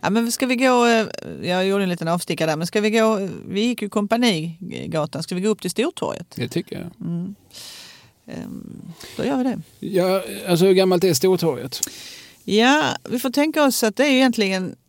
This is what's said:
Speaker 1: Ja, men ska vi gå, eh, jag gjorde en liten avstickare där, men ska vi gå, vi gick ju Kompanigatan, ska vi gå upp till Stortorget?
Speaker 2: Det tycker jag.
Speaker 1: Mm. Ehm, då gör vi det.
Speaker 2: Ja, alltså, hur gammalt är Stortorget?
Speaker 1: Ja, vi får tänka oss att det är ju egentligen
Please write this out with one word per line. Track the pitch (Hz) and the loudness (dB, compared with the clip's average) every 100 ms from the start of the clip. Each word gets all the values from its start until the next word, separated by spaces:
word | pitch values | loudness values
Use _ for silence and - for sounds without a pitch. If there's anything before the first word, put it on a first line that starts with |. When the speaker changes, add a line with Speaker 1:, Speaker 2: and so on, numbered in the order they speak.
Speaker 1:
Ja, | - | 2
men | 208 233 | 2 0
ska | 233 262 | 0 0
vi | 247 | 2
gå, | 262 247 240 | 4 6 6
eh, | 233 214 - - 73 | 4 2 -6 -12 -8
jag | 92 180 190 | -2 0 2
gjorde | 196 | 2
en | 190 | 0
liten | 175 165 | -2 -2
avstickare | 175 - 170 160 | -2 -2 -2 0
där, | 156 | 0
men | 170 | 0
ska | 214 | 0
vi | 214 | 2
gå, | 220 220 220 190 85 - | 4 2 2 -4 -8 -6
vi | 185 | -2
gick | 233 233 | 0 0
ju | 208 | -2
Kompanigatan, | 214 202 233 240 175 160 165 180 62 64 160 151 - | -2 0 2 2 2 -4 -8 -12 -10 -6 -4 -4 -6
ska | 165 | -6
vi | 180 | -2
gå | 196 | -2
upp | 208 | -2
till | 185 | -4
Stortorget? | 175 269 - - - - - | -2 -2 -2 -8 -8 -12 -8
Speaker 2:
Det | - | -4
tycker | - - - | -4 -6 -10
jag. | 170 - - | -12 -10 -6
Speaker 1:
Mm. | 170 185 202 _ - - - - - - _ - | -6 -6 -12 _ -20 -20 -20 -20 -20 -20 _ -16
Ehm, | - - - - - - 165 - - | -14 -12 -14 -16 -16 -18 -18 -18 -6
då | |
gör | - 269 | -2 0
vi | |
det. | 254 233 160 _ | -2 -4 -10 _
Speaker 2:
Ja, | - 185 185 190 - 202 196 | -4 0 2 0 -4 -10 0
alltså, | 170 190 | 4 6
hur | |
gammalt | 185 190 180 | 6 6 4
är | 185 | 4
Stortorget? | 156 190 185 165 131 135 - - - - - - - | 2 2 2 2 -2 -6 -6 -6 -8 -16 -18 -20 -16
Speaker 1:
Ja, | - 202 240 294 302 - - | 0 4 4 4 2 -4 -6
vi | 247 | -4
får | 262 | -2
tänka | 240 302 320 | 0 0 4
oss | 285 - | 2 4
att | 226 202 | -2 2
det | |
är | 285 | 2
ju | 262 | 4
egentligen | 262 233 196 190 185 - | 4 2 0 0 -4 -10